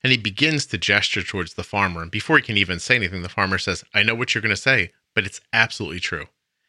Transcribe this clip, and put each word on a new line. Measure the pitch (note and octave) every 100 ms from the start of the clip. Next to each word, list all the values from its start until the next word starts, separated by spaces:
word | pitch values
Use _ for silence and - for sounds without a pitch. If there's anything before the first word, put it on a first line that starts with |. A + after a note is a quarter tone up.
And | C3
he | B2+
begins | G#2+ F#2+ D3+ D3 -
to | G2+
gesture | F#2 G2+ - G#2
towards | F2+ G2 E2+
the | -
farmer. | - G#2 F#2+ E2+
And | E2
before | G#2+ - D#3
he |
can | - G#2
even | F2+ F2
say | -
anything, | B2 F#2 F#2
the | F2
farmer | - F#2+ F#2+
says, | - F2+ -
"I | G#2+
know | G#2+
what | A#2 B2
you're | A2
gonna | A2
say, | G2 C3+ B2+ F2+ _ _
but | - G2
it's | - _
absolutely | A2+ A2+ - F2+ F2
true. | - D#2+ - _ _ _